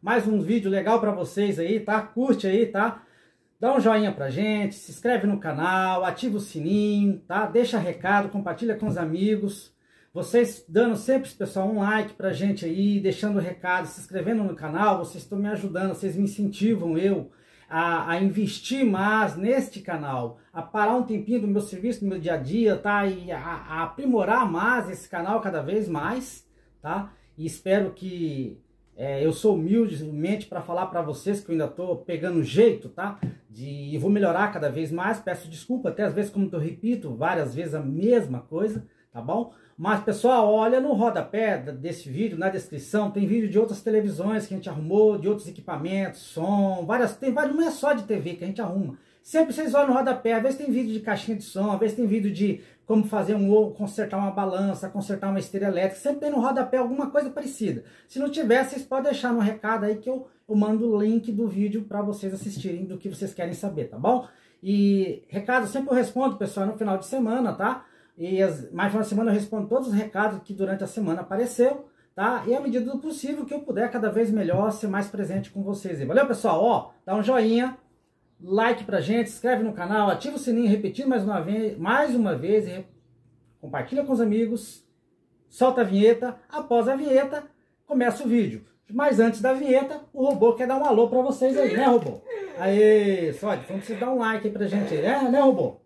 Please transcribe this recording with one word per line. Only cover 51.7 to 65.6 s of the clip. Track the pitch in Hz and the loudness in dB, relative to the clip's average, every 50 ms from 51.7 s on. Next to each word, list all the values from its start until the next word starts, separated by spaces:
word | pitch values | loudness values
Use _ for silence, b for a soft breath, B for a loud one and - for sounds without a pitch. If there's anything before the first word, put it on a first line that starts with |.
| 202 | 0
às | 190 | 2
vezes | 220 214 208 | 0 0 0
tem | - 247 | 0 0
vídeo | 202 202 226 196 208 175 | 2 2 2 0 0 0
de | 160 202 202 - B B B B B B | 0 0 0 0 B B B B B B
como | - 220 220 202 | 2 2 2 2
fazer | - 214 202 - 190 214 | 2 0 -2 0 2 2
um | 208 196 196 208 | 2 4 6 6
ovo, | 214 214 208 - | 6 6 4 0
consertar | - 208 196 - - 208 - - | -6 -8 -6 -4 -6 -6 -4 -2
uma | 196 202 196 | -2 -2 -2
balança, | 196 202 196 190 180 185 196 196 185 - - 190 | -2 -2 -2 -2 0 0 0 -2 -2 -4 -6 -8
consertar | - 202 196 - 196 196 - 196 | -6 -6 -4 -4 -4 -4 -2 -2
uma | 196 190 | -2 -2
esteira | 190 - - 196 196 | -4 -4 -4 -2 -2
elétrica, | 196 185 175 190 190 190 - | 0 0 0 0 -2 -2 -2
sempre | - 277 294 285 | -2 -2 -2 0
tem | 302 294 | -2 0
no | 294 262 | 0 2
rodapé | 226 262 269 262 247 247 - 262 | 2 2 2 0 0 0 0 0
alguma | 247 233 262 269 285 277 | 0 0 -2 -2 -4 0
coisa | - 294 285 269 | 0 0 0 0
parecida. | - - - 277 277 - 226 185 131 117 - B B B B B | -6 -8 -8 -8 -6 -4 -4 -2 -2 -4 -8 B B B B B
Se | - 254 | -6 -4
não | 285 285 | -4 -2
tiver, | 285 311 294 214 233 262 262 | -2 -2 2 4 4 4 4
vocês | 262 285 269 - | 0 -4 -10 -8
podem | - 262 269 262 294 | -4 -4 -2 0 0
deixar | 262 - - 247 233 | -2 0 0 0 2
no | 233 | 2
recado | 208 208 214 - - 214 220 220 202 | 2 0 0 -2 -2 -2 -2 0 0
aí | 208 214 | -2 -2
que | 214 220 254 | -2 -4 -6
eu, | 262 262 262 B B B B - | -6 -6 -8 B B B B 0
eu | 214 | 2
mando | 208 208 214 220 220 233 233 | 2 2 4 2 2 2 2
o | 214 208 208 | 2 2 2
link | 214 226 233 226 - 214 | 4 2 2 0 -2 -2
do | 202 233 214 | -2 -2 -2
vídeo | 180 196 208 208 208 226 208 | 0 0 0 0 0 -4 -6
pra | - - 202 | -6 -6 -4
vocês | 208 202 208 - - 190 190 | -4 -4 -4 -6 -6 -8 -8
assistirem | - - 208 196 - - 190 170 175 190 | -6 -10 -10 -10 -8 -6 -6 -6 -6 -8
do | 185 185 | -8 -10
que | - - 202 | -10 -10 -10
vocês | 165 - 202 - - | -8 -6 -8 -8 -6
querem | - 175 170 170 | -6 -8 -8 -6
saber, | - - 196 160 151 127 - | -6 -6 -6 -6 -6 -8 -8
tá | - - | -8 -4
bom? | 135 202 254 247 254 B B B B B B B - | 0 2 2 2 0 B B B B B B B -4
E | 190 202 202 202 202 202 196 190 180 165 - - _ | 0 2 4 4 4 4 4 2 0 -4 -8 -10 _
recado | - 196 196 - 247 254 | -8 -6 -2 0 0 0